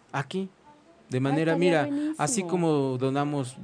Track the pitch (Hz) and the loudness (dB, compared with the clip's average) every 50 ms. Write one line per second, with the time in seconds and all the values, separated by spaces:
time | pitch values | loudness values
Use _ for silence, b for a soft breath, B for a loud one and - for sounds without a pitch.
0 | _ _ - 139 139 135 - 185 190 185 - _ _ - - - _ - - - | _ _ -6 -6 -6 -4 -6 -6 -6 -6 -10 _ _ -20 -20 -20 _ -20 -20 -20
1 | - - 131 127 131 139 143 156 160 165 160 170 175 180 170 151 - - - - | -10 -4 -2 0 0 2 2 2 2 2 2 2 4 4 4 4 2 0 -2 -2
2 | 294 302 311 - 147 151 - 196 185 170 180 180 170 160 151 143 135 135 131 127 | -4 -4 -2 -2 -2 0 0 -2 -2 0 0 0 2 2 2 2 2 0 0 0
3 | 131 135 135 143 147 147 147 143 131 123 - - | 0 0 0 0 0 -2 -2 -4 -4 -6 -8 -14